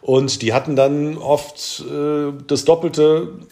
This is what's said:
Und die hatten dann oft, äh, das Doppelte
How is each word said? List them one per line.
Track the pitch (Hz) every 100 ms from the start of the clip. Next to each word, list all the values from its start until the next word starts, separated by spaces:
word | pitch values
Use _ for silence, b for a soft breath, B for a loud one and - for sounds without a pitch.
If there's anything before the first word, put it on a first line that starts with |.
Und | - 131 135 -
die | 113
hatten | 120 139 135
dann | 135 147 147 160
oft, | 131 147 - - - - -
äh, | 147 147 147 143 139 139
das | 139 -
Doppelte | 165 170 151 151 160 - - -